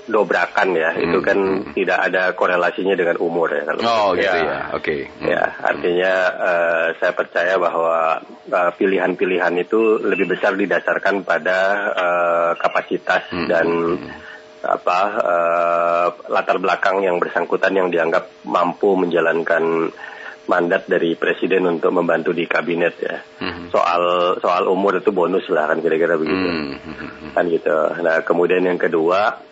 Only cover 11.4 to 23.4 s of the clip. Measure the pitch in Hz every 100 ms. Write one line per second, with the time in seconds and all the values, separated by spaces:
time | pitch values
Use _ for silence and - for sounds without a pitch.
11.4 | 82 92 95 101 104 - 90 87 87 85
12.4 | 85 85 - 92 - 90 - 92 - 87
13.4 | 80 85 82 85 85 87 69 73 - -
14.4 | - - - 50 - 90 101 107 - 87
15.4 | 85 85 85 85 85 85 87 - - 104
16.4 | 92 95 92 85 98 95 98 87 87 95
17.4 | 87 95 95 95 90 85 82 90 - -
18.4 | - 98 87 - 104 92 90 85 82 82
19.4 | 80 82 82 82 82 - - - - -
20.4 | - 90 87 95 - 90 82 82 87 85
21.4 | 92 92 90 85 90 90 85 82 80 85
22.4 | 82 82 78 85 85 - - 82 - -